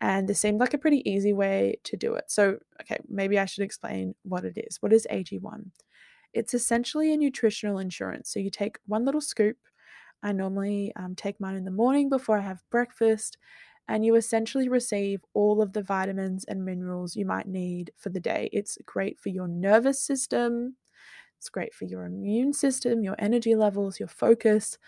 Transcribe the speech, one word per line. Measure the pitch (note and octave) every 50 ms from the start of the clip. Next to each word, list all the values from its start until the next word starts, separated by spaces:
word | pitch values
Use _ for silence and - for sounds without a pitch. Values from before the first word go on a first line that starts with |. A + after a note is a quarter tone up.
And | A3+ G#3 F#3+ G3 F#3+ G3
this | G3 -
seemed | - G#3 G#3 G#3+
like | B3 B3+ -
a | C#4
pretty | - D#4 D4 C4+ - G#3+
easy | F#3+ G3 G3 G#3
way | G3+ G3 G3 G3 G3 G3 G3 G3 - - -
to | - -
do | F3+ - - G1+
it. | G1+ - -
So, | - G#3 G3+ G3 G3+ - - _ _ -
okay, | - - - - - -
maybe | G3+ G3 G2 G2 G2+ G3
I | G3
should | - - G3
explain | G3+ G3 - - - G3 - F#3+ - F#3 F#3+ _ -
what | F#3+ F3+ F3+ F#3
it | F#3 E3+
is. | - - - - -
What | - G3+
is | A3 A3+ G#3+ -
A | G#3 G3
G | F3+ - G3+ F#3
one? | F#3 - - G#3 G#3 F#3 - _ _ _ _ - - - _ _ _ _
It's | - A3 A3+ - -
essentially | A#3+ - - A#3 A#3+ B3 - - D4+ D#4 D#4
a | D#4
nutritional | D4+ D4 C#4 C4+ - - G#3+ G#3+ - - G#3 G3+ F#3+
insurance. | F#3+ F#3 - - - F#2 - - - -
So | - G3+
you | F#3+ G3
take | - - G3+ G#3+ - - _
one | G3 G#3+ A3 A#3+
little | C4+ D4 D4+
scoop. | C#4+ - - - G#3 G#3+ A#3 - _ _ _ _ _ - - - - - _ _ -
I | G#3
normally, | G3+ F#3+ F#3+ F#3+ G3 G3 G3 G3+ G#3 G3+ G3+ G3 -
um, | - F#3 F3+ F#3
take | - - G3+ G3+ -
mine | G3 F#3+ F#3+
in | F#3+ F#3
the | F#3+
morning | F#3 G3+ A#3 B3+ C#4 C#4+ C#4+ C4+
before | C#4 C4 C4 - G#3+ G3+
I |
have | G3 G3 F#3+ F3+ _ _
breakfast. | - A#3+ A#3+ - - - A3+ A3 A3 G#3+ - - - - _ - - - - - _ _ _ -
And | A3 G#3+ A3
you | A3+ A3+
essentially | A3+ A3+ - A#3 A3+ A3+ A3 - C4+ B3+ B3+
receive | B3+ B3 A#3+ - G#3 G3+ G3+ G3 G3 F#3+ - _ -
all | G#3 G#3 G#3 G#3+ G#3+
of | G#3+ F#3+
the | G3 G#3+
vitamins | G3 - G3 F#3+ F#3+ G3 F#3+ F#3+ F#3+ F#3+ F#3 F#3+ -
and | - - F#3+ F#3
minerals | F#3 F#3 F3+ F3+ F3+ F3+ F3+ F3+ F3 -
you | G#3+ G3
might | F#3+ F#3 F#3+ F#3+ G3
need | F#3 F#3 F3+ F3+ F3 F3 F3 - -
for | _ - F#3
the | F#3 F3+
day. | F3 - - - - -
It's | - G3+ G#3 - - - -
great | - - G3 G3 G3 - -
for | - G3+
your | F3+ F#3 F#3 F3
nervous | E3+ F3 F3+ G3 G#3+ A#3 A#3+ C4+ C4+ -
system. | - - C#4 B3+ - - B3 A#3+ A#3+ A#3 A#3 A#3 A#3+ C4 C4 _ _ _ _ _ - - - - - _ _
It's | _ - -
great | - F#3 - - -
for | - F#3
your | F3+ F#3 F#3 F3+
immune | F3 F3+ G3 G3 G3+ G#3+ A#3 C4 C#4+
system, | C#4+ - - C#4 C4 - - B3 A#3 A#3
your | G#3 F#3+ - -
energy | G3+ G#3 A#3+ A#3+ A3+ A3+ A3+
levels, | A3 G#3+ G#3 G3 G3+ G3+ G3 F#3+ -
your | G3 F3
focus, | - - - G#3+ A#3 A3+ - A3 G#3+ G#3+ - - - - _